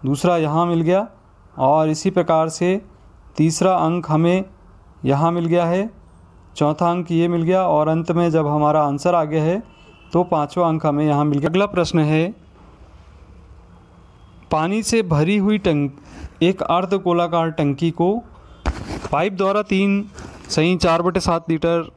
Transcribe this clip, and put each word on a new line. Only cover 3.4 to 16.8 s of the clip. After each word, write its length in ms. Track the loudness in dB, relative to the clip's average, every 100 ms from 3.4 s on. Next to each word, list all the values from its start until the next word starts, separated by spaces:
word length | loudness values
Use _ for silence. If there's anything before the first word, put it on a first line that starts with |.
| 0 2 2 2
अंक 340 | 0 -2 -2
हमें 340 | 0 2 0 -2 -14 -20 -20 -20 -8 -2
यहाँ 260 | 0 2
मिल 140 | 0 0
गया 180 | 0 0
है, 240 | -2 -4 -8 -20 -20 -20 -20 -20 -2
चौथा 360 | -2 0 0
अंक 200 | 0 -2
ये 160 | 0 0
मिल 140 | 0
गया 200 | 0 0
और 240 | 2 2 2
अंत 240 | 0 0
में 180 | 0 2
जब 160 | 2 0
हमारा 360 | 2 2 2
आंसर 320 | 2 0 0 0
आ 80 | 0
गया 180 | 0
है 180 | 0 -2 -6 -20 -20 -20 -4
तो 100 | -2 0
पाँचवा 420 | 0 -2 -2 0
अंक 180 | 0 0
हमें 200 | 0 0
यहाँ 180 | 2 2
मिल 140 | 0
गया। 100 | 0
अगला 160 | 0 0
प्रश्न 320 | 0 0 2
है, 280 | 2 2 0 -4 -20 -20 -20 -20 -20 -20 -20 -20 -20 -20 -20 -20 -20 -20 -20 -20 -20 -20 -20 -20 -4
पानी 300 | -2 0 -2
से 180 | 0 -2
भरी 340 | 0 0 2 2
हुई 200 | 2 0
टंक-, 460 | 0 0 -2 -6 -20 -18 -18 -2
एक 220 | 0 0
अर्धगोलाकार 840 | -2 -2